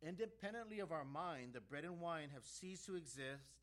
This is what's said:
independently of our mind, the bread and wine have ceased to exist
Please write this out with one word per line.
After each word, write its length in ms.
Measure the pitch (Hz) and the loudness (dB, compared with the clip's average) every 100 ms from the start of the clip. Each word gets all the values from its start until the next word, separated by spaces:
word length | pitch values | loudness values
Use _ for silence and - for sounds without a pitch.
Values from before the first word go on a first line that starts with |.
independently 760 | 156 180 220 220 202 233 220 214 | -2 2 0 2 0 0 -2 0
of 120 | 180 | 2
our 140 | 160 135 | 2 2
mind, 480 | 143 175 143 123 | 2 2 2 0
the 80 | 123 | -4
bread 240 | 101 143 170 | -2 -2 0
and 140 | 170 | 2
wine 300 | 170 160 147 | 2 2 0
have 100 | 139 | -4
ceased 420 | 113 - 185 185 - | -6 -4 -4 -4 0
to 100 | 180 | 0
exist 520 | 151 131 131 139 135 - | 0 -2 0 -2 -6 -18